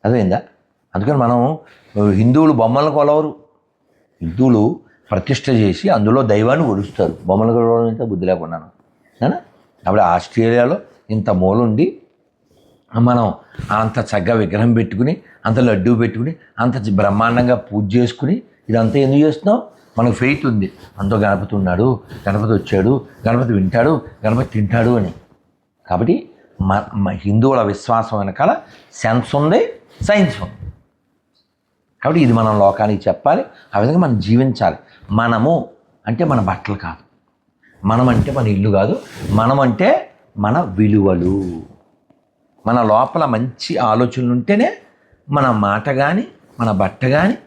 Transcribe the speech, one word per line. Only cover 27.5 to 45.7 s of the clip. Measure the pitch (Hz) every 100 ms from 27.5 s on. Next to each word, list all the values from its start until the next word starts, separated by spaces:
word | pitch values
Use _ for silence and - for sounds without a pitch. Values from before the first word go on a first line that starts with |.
| 131
విశ్వాసం | 104 101 - 113 110 110
వెనకాల | 98 92 160 - - - _
సెన్స్ | - 110 120 117 143
ఉంది, | 147 220 466 - _ -
సైన్స్ | - 208 175 -
ఉంది. | 90 - - - _ _ _ _ _ _ _ _ _ _ _ _
కాబట్టి | 135 170
ఇది | 131
మనం | 113 110 107
లోకానికి | 98 98 107 101 101
చెప్పాలి, | - - 165 - - - 101
ఆ |
విధంగా | 113 170
మనం | 165 113
జీవించాలి. | 92 117 135 117 95 76 - _ -
మనము | 107 117 113 131 165 - _ _ _ -
అంటే | 117
మన | 165 127
బట్టలు | 95 90 - 101
కాదు, | 85 78 _ _ _ _ _ _ _ _
మనం | 98 113 127
అంటే | 113 -
మన | 135 110
ఇల్లు | 98 104
కాదు, | 101 107 233 - - -
మనం | 101 113 139
అంటే | 131 107 202 320 - _ _ -
మన | 104 143
విలువలు. | 160 92 107 104 98 90 90 98 90 82 80 - _ _ _ _ _ _ _ _
మన | - 120
లోపల | 113 107 135 170
మంచి | 147 110 127 - - 170
ఆలోచనలు | 120 110 123 127 123
ఉంటేనే | 123 120 202 302 453 _ _ _ _ -
మన | 143 135
మాట | 110 101